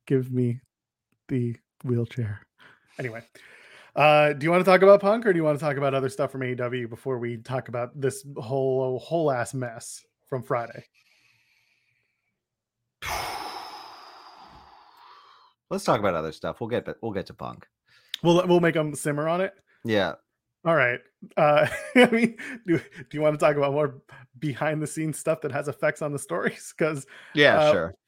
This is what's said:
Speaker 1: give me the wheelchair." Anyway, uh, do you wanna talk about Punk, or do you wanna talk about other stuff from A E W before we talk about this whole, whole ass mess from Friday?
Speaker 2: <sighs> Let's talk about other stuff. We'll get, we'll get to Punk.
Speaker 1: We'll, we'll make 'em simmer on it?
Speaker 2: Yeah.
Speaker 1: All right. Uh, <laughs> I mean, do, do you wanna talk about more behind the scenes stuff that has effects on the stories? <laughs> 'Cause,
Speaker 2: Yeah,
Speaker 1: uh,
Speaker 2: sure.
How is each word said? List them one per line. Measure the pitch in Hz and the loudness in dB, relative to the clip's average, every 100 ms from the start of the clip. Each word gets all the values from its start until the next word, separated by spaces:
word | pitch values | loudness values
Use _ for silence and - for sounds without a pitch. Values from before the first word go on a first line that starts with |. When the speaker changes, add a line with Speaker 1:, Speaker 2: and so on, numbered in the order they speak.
| - | -2
Speaker 1:
give | 135 127 | 0 0
me | 127 123 120 - _ _ _ _ _ - | -2 -2 -2 -10 _ _ _ _ _ -6
the | 135 120 117 _ _ 131 | -4 -4 -6 _ _ -4
wheelchair." | 120 117 - 107 104 - _ - _ _ - | -2 -2 -6 -6 -8 -16 _ -20 _ _ -12
Anyway, | 127 113 - - - - - - - - | -10 -12 -18 -20 -20 -20 -20 -20 -10 4
uh, | 151 151 151 | 6 6 4
do | 147 | 2
you | 156 | 2
wanna | 175 | 2
talk | 185 185 | 6 8
about | 190 196 | 8 8
Punk, | 196 226 226 | 6 2 2
or | |
do | 175 | 2
you | |
wanna | 156 147 | 2 0
talk | 151 139 | -2 -2
about | 139 | 0
other | 135 131 | 0 -2
stuff | - 135 | -4 -6
from | 135 | -4
A | 127 | -6
E | 123 | -4
W | 123 123 113 | -6 -6 -8
before | 113 135 123 | -10 -8 -6
we | 120 117 | -6 -8
talk | 117 127 - | -6 -8 -6
about | 120 123 147 | -8 -8 -4
this | 135 - 139 147 | -4 -4 -12 -14
whole, | 117 135 135 131 131 127 | -6 -2 0 0 -2 -4
whole | - 170 151 | -4 0 0
ass | 123 117 | 0 -4
mess | 135 123 117 - - _ _ _ | -6 -8 -10 -16 -18 _ _ _
from | 131 | -10
Friday? | 117 123 117 - - _ _ _ _ _ _ _ _ _ _ _ _ _ _ _ _ _ _ _ _ _ | -4 -4 -4 -14 -20 _ _ _ _ _ _ _ _ _ _ _ _ _ _ _ _ _ _ _ _ _
Speaker 2:
<sighs> | - - - - - - - - - - - - - - - - - - _ _ - - _ _ _ _ _ | -10 -8 -8 -10 -12 -14 -16 -18 -20 -20 -20 -20 -20 -20 -20 -20 -20 -20 _ _ -20 -20 _ _ _ _ _
Let's | 190 | -6
talk | - 127 | 0 2
about | 101 85 | 2 0
other | 78 | -4
stuff. | - 87 78 | -6 -8 -8
We'll | 113 | -4
get, | 113 - - | -4 -6 -10
we'll | 113 | -8
get | 98 - | -8 -10
to | |
Punk. | - 62 60 - _ _ _ _ - | -12 -14 -14 -20 _ _ _ _ -2
Speaker 1:
We'll, | 165 170 180 | 2 2 4
we'll | 175 | 4
make | 165 165 | 4 2
'em | 151 143 | -2 -4
simmer | 151 147 156 | -4 -2 -2
on | 175 | -2
it? | 190 - _ _ | -4 -8 _ _
Speaker 2:
Yeah. | 117 107 90 - _ _ _ _ 165 | -2 0 0 -4 _ _ _ _ 0
Speaker 1:
All | 160 | 2
right. | 123 123 - _ - - | 2 -2 -10 _ -10 2
Uh, | 151 147 151 - | 4 4 2 -2
<laughs> | - 254 | 0 4
I | 247 | 6
mean, | 226 233 - - 254 - | 4 0 -2 -14 -12 -2
do, | 165 | -2
do | - - - | -2 -16 -12
you | 147 | 0
wanna | 151 147 | 0 4
talk | 165 147 | 2 2
about | 143 | 0
more | 143 147 127 _ - - 123 | 0 -2 -4 _ -20 -20 -10
behind | 151 123 156 151 | -8 -4 -2 -2
the | 151 | -6
scenes | - 156 139 | -6 -6 -4
stuff | - 160 | -4 -2
that | 147 | -4
has | 135 143 | -6 -6
effects | - 151 151 | -2 -2 -2
on | 151 | -6
the | 143 | -6
stories? | - 175 208 - - - | -6 -4 -4 -6 -16 -4
<laughs> | |
'Cause, | 156 151 - - - | -2 -2 -10 -20 -6
Speaker 2:
Yeah, | 147 143 131 | 4 6 6
Speaker 1:
uh, | 151 | 4
Speaker 2:
sure. | 95 82 - | 4 0 -8